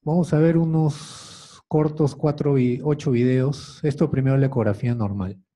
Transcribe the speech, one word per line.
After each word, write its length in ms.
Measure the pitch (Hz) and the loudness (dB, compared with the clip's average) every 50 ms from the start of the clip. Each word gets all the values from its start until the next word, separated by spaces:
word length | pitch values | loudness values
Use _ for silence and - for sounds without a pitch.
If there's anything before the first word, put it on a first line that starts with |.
vamos 320 | - 151 156 180 165 143 | -4 -2 0 0 0 2
a 60 | 151 151 | 2 4
ver 180 | 160 165 165 | 4 4 4
unos 1040 | 165 165 160 160 160 156 151 143 - - - - - - - - - - - - - _ - | 2 2 2 2 2 2 0 0 -4 -10 -18 -18 -18 -18 -20 -20 -20 -20 -20 -20 -20 _ -2
cortos 460 | - 156 151 156 151 156 156 135 - | 0 0 0 0 0 0 -2 -2 0
cuatro 400 | - 156 151 143 147 - 147 139 | -2 -2 -2 0 0 0 2 2
vi-, 260 | 135 123 123 123 131 | 2 2 2 0 -2
ocho 280 | 147 151 147 147 - 151 | -2 -2 -2 -2 0 0
videos. 720 | 127 120 123 127 127 131 127 139 143 - - - - - - | 2 2 2 2 2 2 0 0 -2 -6 -10 -18 -10 -4 -4
Esto 260 | 151 143 - 170 143 | -2 0 0 0 0
primero 280 | - 135 135 135 135 135 | 0 0 2 2 2 2
la 80 | 139 | 2
ecografía 480 | 135 135 127 107 104 101 - - 120 120 | 2 0 0 0 0 0 0 -2 -2 -2
normal. 500 | 120 107 101 98 101 92 92 98 - _ _ _ | -2 -2 -4 -4 -4 -6 -8 -8 -12 _ _ _